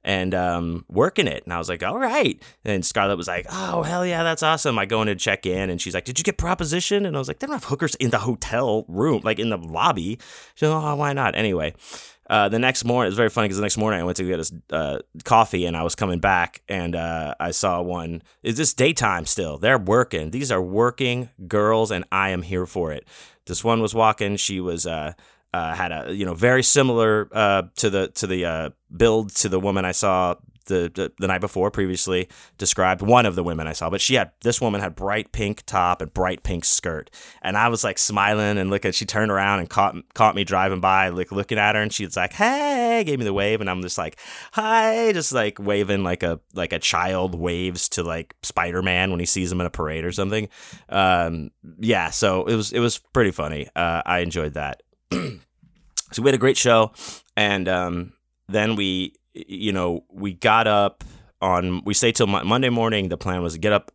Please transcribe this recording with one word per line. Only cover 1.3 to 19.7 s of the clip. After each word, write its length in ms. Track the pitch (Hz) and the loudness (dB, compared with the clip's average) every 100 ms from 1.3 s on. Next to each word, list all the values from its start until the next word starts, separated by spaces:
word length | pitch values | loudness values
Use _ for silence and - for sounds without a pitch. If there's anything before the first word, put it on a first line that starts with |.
| 71 | -2
And 80 | - | -6
I 60 | 87 | -8
was 120 | 82 | -6
like, 120 | 85 | -4
"All 160 | 87 208 | -4 -2
right." 420 | 254 269 185 - - _ | -2 0 0 -2 -12 _
And 220 | - 98 - | -4 -2 -2
Scarlett 320 | - 98 98 | 0 0 0
was 100 | 87 | -4
like, 200 | 87 90 | -6 -6
"Oh, 300 | 180 190 175 | -8 -4 -4
hell 240 | 156 175 180 | -2 -2 -2
yeah, 160 | 170 | 0
that's 220 | 165 160 | 0 0
awesome." 340 | 160 160 151 113 | 0 2 0 0
I 80 | 98 | 0
go 160 | 110 | 0
in 60 | 107 | 0
to 80 | 95 | 0
check 320 | - 98 95 | -2 -2 -2
in, 240 | 92 95 | -2 -2
and 100 | 87 | -4
she's 140 | - 87 | -4 -6
like, 100 | - | -4
"Did 140 | 127 | -4
you 40 | |
get 140 | 165 - | -4 -2
proposition?" 680 | 170 185 160 165 - 202 202 | -2 -2 -2 -2 0 0 0
And 80 | 147 | -4
I 40 | |
was 80 | 131 | -6
like, 120 | 151 | -8
"They 80 | 269 | -6
don't 80 | 294 | -8
have 80 | |
hookers 320 | - 135 160 - | -4 -2 -2 -2
in 160 | 127 | 0
the 80 | 113 | 0
hotel 680 | 110 117 - 113 127 110 - | 0 -4 -2 -2 0 0 -2
room, 340 | 87 143 113 | -2 0 2
like, 160 | 104 110 | 0 -2
in 100 | 113 | -2
the 80 | 101 | -4
lobby." 600 | 82 80 170 101 85 117 - - - | -6 0 0 0 -4 -8 -12 -20 -20
She's 160 | - 151 | -2 0
like, 140 | 156 | 0
"Oh, 120 | 151 147 | -2 -2
why 180 | 147 | -2
not?" 200 | 139 120 - | 0 -2 0
Anyway, 380 | 107 90 78 - - - - - _ | 0 0 -2 -6 -18 -18 -20 -20 _
uh, 180 | 107 101 | 2 4
the 120 | 110 | 2
next 260 | 127 131 120 | 2 0 0
morning, 220 | 123 107 | 2 2
it 40 | |
was 60 | 101 | 2
very 120 | 113 | 2
funny 200 | 120 107 | 2 -2
'cause 80 | 95 | 0
the 60 | |
next 140 | 104 104 | -2 0
morning 220 | 107 98 | 0 0
I 40 | |
went 140 | 87 90 | -2 -2
to 60 | |
get 160 | 92 90 | -2 -2
us, 140 | 80 87 _ | -4 -8 _
uh, 280 | 76 76 69 - 80 - | -4 -2 -6 -8 -16 2
coffee, 400 | 113 110 92 87 | 4 4 2 -2
and 100 | 82 | -2
I 80 | |
was 120 | 82 - | -2 -2
coming 240 | 98 87 | -2 0
back, 420 | 98 92 87 - _ | 2 2 0 -6 _
and, 260 | 95 85 85 | -6 -4 -4
uh, 380 | 85 82 78 - | -4 -4 -6 -6
I 120 | 85 | -4
saw 300 | 87 101 87 | -2 0 0
one. 400 | 87 90 82 82 _ _ | -2 -6 -6 -10 _ _
Is 120 | - 117 | -6 0
this 180 | 156 | 0
daytime 520 | - 131 156 113 90 80 | 2 2 2 0 0 -2
still? 320 | - 85 73 | -4 -4 0
They're 220 | 101 | 2